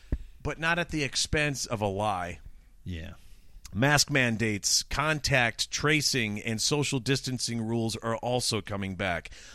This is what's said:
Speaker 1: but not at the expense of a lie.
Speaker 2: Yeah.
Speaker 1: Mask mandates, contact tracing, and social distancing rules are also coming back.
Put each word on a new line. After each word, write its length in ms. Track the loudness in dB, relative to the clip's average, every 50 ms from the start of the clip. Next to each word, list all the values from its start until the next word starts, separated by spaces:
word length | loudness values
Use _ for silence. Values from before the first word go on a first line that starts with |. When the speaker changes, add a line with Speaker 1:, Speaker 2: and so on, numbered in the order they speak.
| -6 -4 -4 -4 -4 -8 -14 -8
Speaker 1:
but 160 | -6 -6 -4 -2
not 220 | 0 0 2 0
at 100 | 0 -2
the 140 | -2 -2 -2
expense 640 | -2 -2 -2 -2 0 0 2 2 2 0 -2 -4
of 160 | -4 -2 0
a 60 | 0 0
lie. 520 | 0 0 0 0 0 0 -2 -4 -8 -10 -14 -16 -18 -18 -20 -20 -20 -14 -10
Speaker 2:
Yeah. 260 | -8 -8 -8 -8 -10 -12 -16 -18 -18 -20 -20 -20 -20 -18 -18 -16 -8 -2
Speaker 1:
Mask 360 | 2 4 4 6 4 4 4
mandates, 720 | 4 4 4 4 2 2 2 0 0 0 0 2 2 2 0
contact 880 | 0 -2 0 0 0 0 0 2 2 4 4 4 4 2 -2 -4 -4
tracing, 680 | -2 0 2 4 4 4 4 2 2 2 2 0 -2 -2
and 220 | -2 -2 -2 0
social 380 | 2 2 2 2 2 2 0 0
distancing 600 | 2 2 2 2 0 -2 -4 -2 -2 -2 -2 -2
rules 360 | -2 0 0 0 0 0 -2
are 220 | -2 -2 -2 -2 -2
also 440 | 0 0 0 0 2 0 0 -2
coming 320 | -2 -2 -4 -4 -2 -4 -2
back. 380 | -2 0 0 0 -2 -4 -8 -14 -16 -18 -18